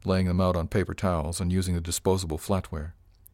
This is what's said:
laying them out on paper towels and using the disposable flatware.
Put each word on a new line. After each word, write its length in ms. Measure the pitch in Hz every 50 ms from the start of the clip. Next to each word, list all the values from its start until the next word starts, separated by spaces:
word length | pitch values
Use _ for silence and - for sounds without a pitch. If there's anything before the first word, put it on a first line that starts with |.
| -
laying 180 | 98 92 95 92
them 160 | 90 87 92
out 160 | 95 92 90
on 120 | 85 82 -
paper 260 | - 101 90 - 90
towels 440 | - - 95 87 80 76 80 85 -
and 140 | 92 87
using 220 | 92 95 92 92 87
the 80 | 85
disposable 560 | 82 85 - - - 98 95 92 92 82 78 76
flatware. 540 | - - 101 95 - - - 76 76 82 - - - - - _ - -